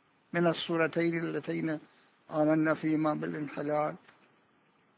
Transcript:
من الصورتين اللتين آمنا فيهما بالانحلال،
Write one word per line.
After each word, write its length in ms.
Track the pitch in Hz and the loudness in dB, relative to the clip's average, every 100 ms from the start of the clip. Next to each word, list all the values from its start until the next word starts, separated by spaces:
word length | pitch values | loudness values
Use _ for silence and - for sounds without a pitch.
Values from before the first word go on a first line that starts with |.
| _ _ _ | _ _ _
من 140 | 170 175 | 2 2
الصورتين 720 | 160 - 165 160 170 170 170 | 2 -2 0 2 2 0 0
اللتين 600 | 160 156 165 165 160 151 - _ _ _ - | -2 -4 -4 -4 -2 -4 -8 _ _ _ -6
آمنا 440 | 156 151 160 156 | 2 4 4 2
فيهما 400 | 147 160 156 156 | 2 0 2 0
بالانحلال، 800 | 151 165 160 143 - 147 151 151 175 - _ _ _ _ _ _ _ _ | 0 -4 -6 -6 -6 -4 -2 -2 -6 -16 _ _ _ _ _ _ _ _